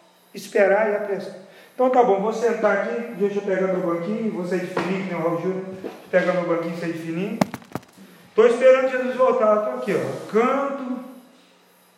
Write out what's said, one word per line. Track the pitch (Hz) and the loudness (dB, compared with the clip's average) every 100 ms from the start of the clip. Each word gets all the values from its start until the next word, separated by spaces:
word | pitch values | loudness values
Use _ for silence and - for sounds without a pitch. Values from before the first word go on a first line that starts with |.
| _ _ _ | _ _ _
esperar | 202 - 226 190 202 220 | -16 -2 2 4 4 2
e | 202 | 0
apressar? | 196 185 - - - - - | -2 -6 -6 -14 -18 -20 -12
Então | - 254 | 0 4
tá | 247 | 6
bom, | 208 190 | 6 4
vou | 214 | 0
sentar | 214 233 214 208 196 | 0 0 2 2 2
aqui, | 208 233 - 175 | -2 -4 -6 -2
deixa | 202 202 | -2 -2
eu | |
pegar | 196 180 185 | -2 0 0
meu | 185 | 0
banquinho, | 170 170 202 226 220 | -2 -2 -4 -4 -4
vou | 170 180 | -4 -4
sair | 185 | -4
de | 175 | -4
fininho, | 180 175 190 | -4 -4 -4
que | 180 | -4
nem | 170 | -4
o | 160 | -2
Raul | 165 | -2
Júnior, | 185 185 - - - - - | -2 -4 -8 -12 -12 -14 -2
pegar | 185 175 | 0 2
meu | 180 170 | 0 0
banquinho | 165 165 175 | -2 -4 -6
e | |
sair | 170 | -6
de | 165 | -6
fininho. | 165 165 208 226 - - - - - - - - - | -8 -6 -6 -4 -6 -6 -14 -14 -14 -20 -20 -20 -2
Tô | - 240 | 4 4
esperando | 247 262 262 262 | 6 6 6 4
Jesus | 254 247 233 | -2 -2 2
voltar, | 254 240 214 208 | 2 4 4 2
tô | 254 - | 0 -4
aqui, | 208 151 | -2 -2
ó, | 123 131 - | -2 -6 -2
canto, | 208 254 269 277 269 247 254 - - - _ _ _ _ _ _ | 0 2 0 -2 -4 -6 -8 -10 -18 -20 _ _ _ _ _ _